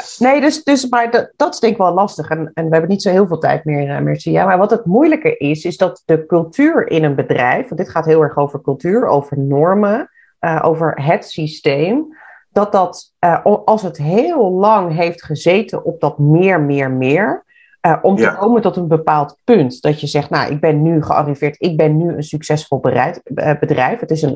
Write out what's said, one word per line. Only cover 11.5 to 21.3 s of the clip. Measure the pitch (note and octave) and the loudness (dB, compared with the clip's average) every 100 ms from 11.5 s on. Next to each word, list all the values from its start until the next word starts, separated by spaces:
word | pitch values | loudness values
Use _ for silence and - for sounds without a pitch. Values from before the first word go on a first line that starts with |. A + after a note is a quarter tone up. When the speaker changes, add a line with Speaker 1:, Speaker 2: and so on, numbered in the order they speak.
| - D3+ C#3 E3+ C4+ D#4+ - - - _ | -4 -2 0 0 -2 -4 -14 -20 -20 _
Speaker 1:
dat | G3+ G3+ | -2 0
dat, | G3 F3+ - - _ | 0 0 -4 -20 _
eh, | F3 E3 | 0 2
o-, | G3+ G#3 - | 2 2 2
als | G#3+ | 0
het | F#3 D3+ | -2 -6
heel | D3 G3+ E4 D#4+ F#3+ | -2 0 0 0 0
lang | F#3 G#3 G#3+ F3 D#3+ | 2 2 2 0 -2
heeft | E3+ E3+ | -2 -4
gezeten | - D3 E3+ G3 A3 - E3 | -10 -2 2 2 0 -6 -6
op | E3+ | -4
dat | D3 - | -4 0
meer, | D3 D#3+ F#3+ F3 | 4 4 4 2
meer, | C#3+ C#3 C3+ | 0 0 -2
meer, | C3 C3 D#3+ A#3 F4+ - _ _ _ | -2 0 0 0 -4 -10 _ _ _
eh, | E3+ - | 0 2
om | F#3 G3 | 2 2
te | |
Speaker 2:
Ja. | G#2+ | 0
Speaker 1:
komen | - G#3 A#3+ | 0 2 2
tot | F#3+ F3+ | 2 -2
een | E3 | 0
bepaald | D#3+ D#3+ D3+ C#3+ - | 0 2 0 -2 -4
punt. | - A3 B2+ - | 2 2 2 0
Dat | D3+ D3 | -2 -2
je | C#3+ | -4
zegt, | D3 C#3 | -4 -2
nou, | D3+ - | -2 -2
ik | D3 | 0
ben | E3 D3+ | 0 2
nu | D#3+ D#3+ | 2 0
gearriveerd, | D#3+ - D3 | 0 0 -2